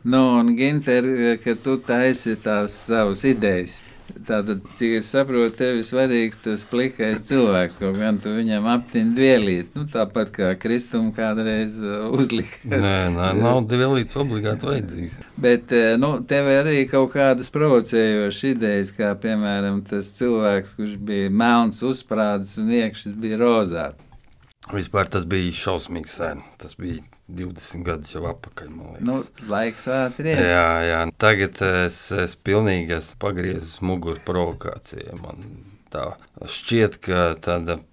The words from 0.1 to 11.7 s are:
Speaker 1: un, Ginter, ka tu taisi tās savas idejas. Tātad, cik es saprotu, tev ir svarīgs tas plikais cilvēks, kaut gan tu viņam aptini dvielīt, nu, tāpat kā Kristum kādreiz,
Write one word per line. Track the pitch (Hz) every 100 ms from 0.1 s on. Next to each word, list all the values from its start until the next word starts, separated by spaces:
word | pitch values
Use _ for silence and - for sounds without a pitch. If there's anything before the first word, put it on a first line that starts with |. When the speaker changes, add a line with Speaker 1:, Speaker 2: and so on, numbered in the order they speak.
| 131 131
Speaker 1:
un, | 120 117
Ginter, | 120 135 147 147 123 127 131 120 113
ka | 117
tu | 113 135 131
taisi | - 123 127 127 117 107
tās | - 104 104 -
savas | - 113 107 95
idejas. | 135 120 104 92 90 - - - -
Tātad, | - - 110 104 98 -
cik | - 117
es | 113 107
saprotu, | 135 139 123 117
tev | 113 127 123
ir |
svarīgs | 113 127 131 120 113 110
tas | - 107
plikais | - 120 127 127 110 107
cilvēks, | - 139 117 95 87 -
kaut | 98 95
gan | 107 104
tu | 104
viņam | 107 113 107 110
aptini | 120 123 117 113 120
dvielīt, | 135 127 104 87 87
nu, | 147 147
tāpat | 117 104 120 104
kā | - 95
Kristum | 92 113 120 120 120 110
kādreiz, | 110 110 107 110 110 110